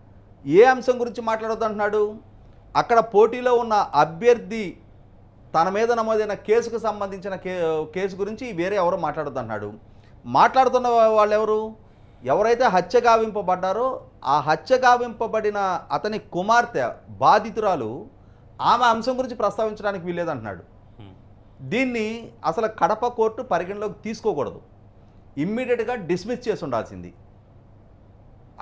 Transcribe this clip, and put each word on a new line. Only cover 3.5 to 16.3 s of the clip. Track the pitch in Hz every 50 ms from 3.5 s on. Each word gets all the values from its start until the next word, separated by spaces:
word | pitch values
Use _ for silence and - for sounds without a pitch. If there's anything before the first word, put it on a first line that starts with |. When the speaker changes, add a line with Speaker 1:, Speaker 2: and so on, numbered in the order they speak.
| 247
Speaker 1:
ఉన్న | 240 233 226 220
అభ్యర్థి | 208 190 - - 143 151 - 165 165 226 240 240 233 185 185 220 226 208 170 - - - - - - - - - - - - - - - - -
తన | 160 165 -
మీద | 190 208 233 233
నమోదైన | 240 233 220 220 220 214 214 202 202
కేసుకు | 190 - - 214 233 233 233 226 226
సంబంధించిన | 226 220 208 202 202 196 190 190 175 202 190
కే-, | 180 - 185 185 180 165 160 160 156 156 156 156
కేసు | 185 190 196 180
గురించి | 180 196 202 220 214 262 247
వేరే | 208 165 170 190 208
ఎవరో | 202 175 170 185 185
మాట్లాడొద్దు | 170 151 143 160 151 143 123 131
అంటున్నాడు. | 120 110 110 104 104 104 107 - - - - - - - - - -
మాట్లాడుతున్న | 120 123 151 196 240 254 262 262 247 247 247 247 247
వా-, | 233 233 220 220
వాళ్ళెవరు? | 220 214 208 208 214 214 220 214 214 214 220 220 220 - - - - - - - - - -
ఎవరైతే | 123 139 175 208 226 240 233 262
హత్య | 233 180 185 175 180 - 240
గావింపబడ్డారో | 226 240 226 226 220 220 196 208 196 175 180 175 185 185 190 220 247 262 254 - - - - - -
ఆ | 131 139 151
హత్య | 127 151 160 165 - - 254
గావింపబడిన | 254 254 247 247 240 247 240 226 233 233 220 202 220 208 208 208 202 196 190 180 - - -
అతని | 139 147 - 214 220 208
కుమార్తె | - -